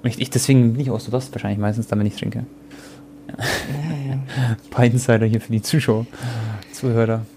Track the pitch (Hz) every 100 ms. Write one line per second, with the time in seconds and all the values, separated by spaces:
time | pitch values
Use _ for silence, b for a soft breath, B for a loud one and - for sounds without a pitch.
0 | 123 107 123 123 - 131 117 120 131 113
1 | - 123 131 - 101 101 104 110 110 104
2 | 104 - 117 113 123 - B B B B
3 | B - - - 120 - - 139 156 147
4 | 139 135 135 135 123 110 - - 120 120
5 | 123 113 110 110 - 110 - 160 131 110
6 | 117 B 123 117 110 104 - - 131 117
7 | 113 110 110